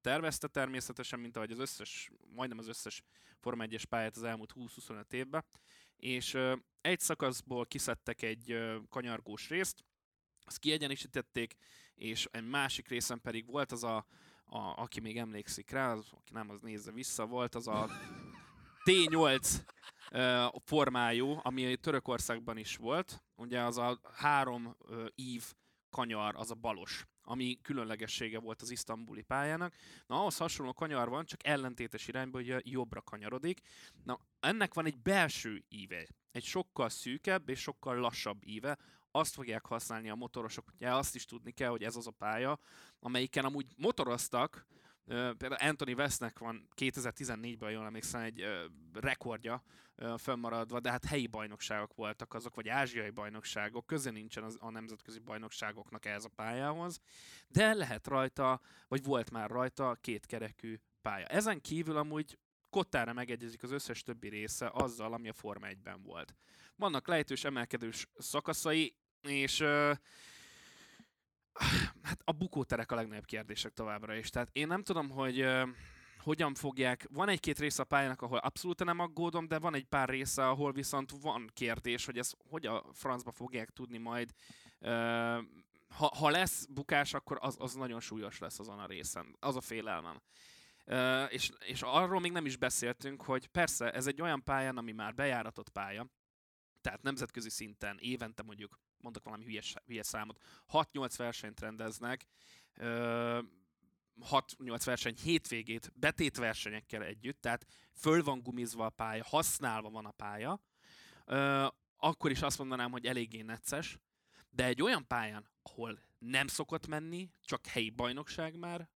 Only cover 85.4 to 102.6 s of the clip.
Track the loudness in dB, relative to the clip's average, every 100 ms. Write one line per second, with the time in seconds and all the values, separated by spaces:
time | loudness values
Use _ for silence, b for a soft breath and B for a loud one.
85.4 | -2 -14 -20 _ _ 2 2 6 6 6
86.4 | 4 0 -4 -8 4 4 4 0 -2 -2
87.4 | 0 -2 -6 -4 -4 -4 -6 -6 -6 -6
88.4 | -8 -8 -10 -10 -8 -6 -6 -6 -8 -4
89.4 | -2 -2 -2 -4 -2 -4 -4 -12 _ B
90.4 | B B B B -2 2 4 4 2 0
91.4 | -2 -4 -8 -4 2 4 6 4 2 0
92.4 | -2 2 2 2 0 -2 -6 -8 0 0
93.4 | 0 2 2 4 0 0 0 0 0 0
94.4 | 2 2 2 -2 -6 -4 -6 0 2 2
95.4 | 0 -8 -10 -6 -4 -6 -8 _ _ _
96.4 | _ _ _ _ -6 -2 -2 -2 -4 -4
97.4 | -6 -6 -8 -6 -6 -6 -4 -4 -4 -8
98.4 | -12 -10 -14 -16 _ _ -14 -12 -10 -12
99.4 | -8 -8 -6 -10 _ -6 -4 -4 -4 -8
100.4 | B B B 2 2 0 -4 -2 -4 -4
101.4 | -10 -8 -10 -6 -6 -4 -4 -6 -8 B
102.4 | B B